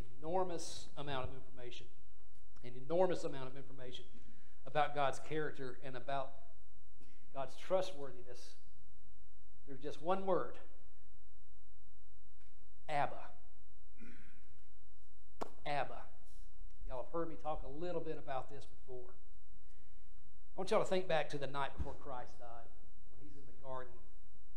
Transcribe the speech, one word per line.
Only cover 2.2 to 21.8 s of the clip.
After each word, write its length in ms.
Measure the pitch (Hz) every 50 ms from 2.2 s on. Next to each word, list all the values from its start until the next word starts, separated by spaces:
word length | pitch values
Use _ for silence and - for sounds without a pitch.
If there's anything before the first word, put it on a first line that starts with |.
| - - - - - - - - -
an 80 | 120 123 127 131 139
enormous 360 | 165 175 185 185 196 - -
amount 240 | 160 143 135 131 127
of 80 | 127
information 500 | 135 139 135 135 135 127 127 123 - - - - - - - - - - - - - -
about 300 | 131 135 151 147 143 139
God's 240 | 147 139 131 127 -
character 580 | - - 147 156 151 139 - - 135 127 120 - 139
and 120 | 135 131
about 360 | 127 123 143 139 139 131 - - - - - - - - - - - - - - - - - - - - - -
God's 220 | 135 135 127 -
trustworthiness 1000 | - - - 180 190 - - - 143 139 131 123 123 123 123 123 - - - - - - - - - - - - - - - - - - - - - - - - - -
through 120 | - 139 131 139
just 180 | 147 - -
one 240 | 143 170 190 196 196
word, 300 | 190 185 156 123 120 - - - - - - - - - - - - - - - - - - - - - - - - - - - - - - - - - - - - - - - - - - - - - - - -
Abba. 240 | 156 143 135 120 - - - - - - - - - - - - - - - - - - - - - - - - - - - - - - - - - - - - - - - - - - - - - - - - - - -
Abba. 360 | 151 147 139 123 107 - - - - - - - - - - - - - - - - - - - -
Y'all 160 | 131 127 120
have 80 | - -
heard 160 | 170 165 165
me 60 | 151 139 -
talk 180 | 151 156 - -
a 160 | 131 139 151
little 220 | 170 180 175 165
bit 160 | 160 160 147 143
about 320 | 135 147 135 131 127 -
this 160 | 143 135 -
before. 440 | - - - - - 127 123 123 - - - - - - - - - - - - - - - - - - - - - - - - - - - - - -
I 40 | -
want 120 | 190 -
y'all 80 | 220 196
to 60 | 160
think 220 | - 190 185 185 170
back 220 | 160 156 147 -
to 80 | - 143
the 80 | 143
night 320 | 131 139 143 139 135 -
before 160 | -